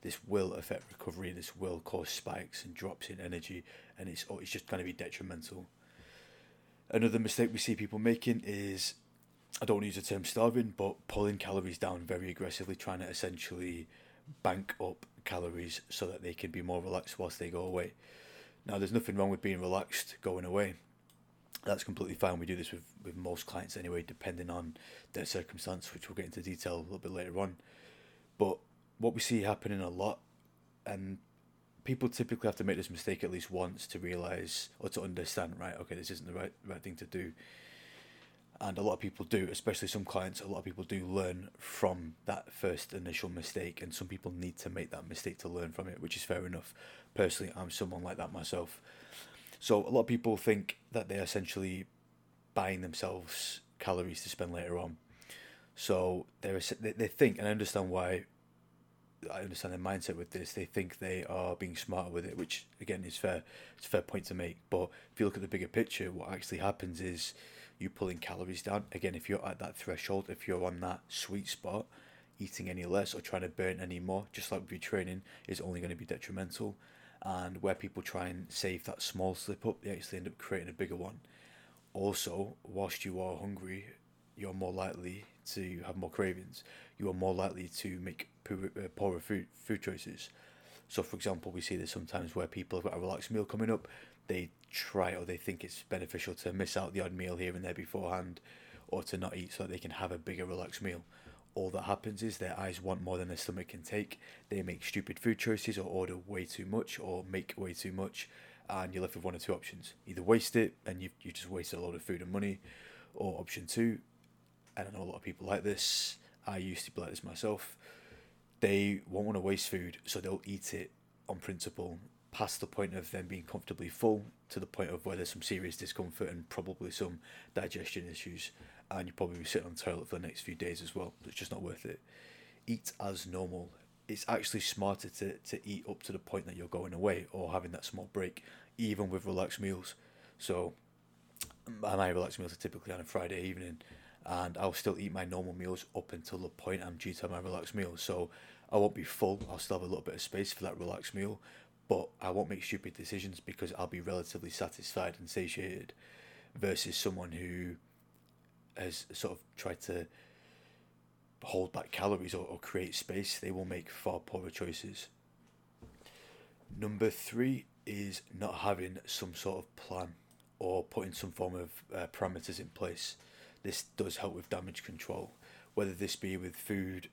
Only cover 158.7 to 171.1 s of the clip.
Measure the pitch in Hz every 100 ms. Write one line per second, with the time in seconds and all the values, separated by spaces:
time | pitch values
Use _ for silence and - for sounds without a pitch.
158.7 | - 92 82 - - 92 - - - 95
159.7 | 87 - 90 82 - - - - - -
160.7 | - - - - _ - - - 95 92
161.7 | - - - 101 95 90 92 - 85 -
162.7 | 95 90 - - 98 98 - - 92 92
163.7 | 90 82 - 92 90 - 92 87 - 87
164.7 | 80 - - - - - - - - -
165.7 | - - - - - - - - - -
166.7 | - 107 104 110 - - 117 131 131 -
167.7 | - - 101 101 90 - 92 104 - 101
168.7 | 92 92 92 - - 92 82 98 92 -
169.7 | - - 92 85 82 - - - - -
170.7 | 92 - - 190